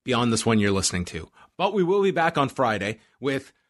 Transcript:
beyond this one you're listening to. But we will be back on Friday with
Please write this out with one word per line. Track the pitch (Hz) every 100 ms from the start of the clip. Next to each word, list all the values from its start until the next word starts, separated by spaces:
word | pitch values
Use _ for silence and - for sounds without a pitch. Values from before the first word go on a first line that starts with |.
beyond | 123 120 120
this | 110 -
one | 110
you're | 101
listening | 95 - 92 87
to. | 82 - - - -
But | 196
we | 202
will | 175 202
be | 196
back | 165 165 156
on | 131
Friday | - 123 104 98 110 _ _
with | 131 135 - _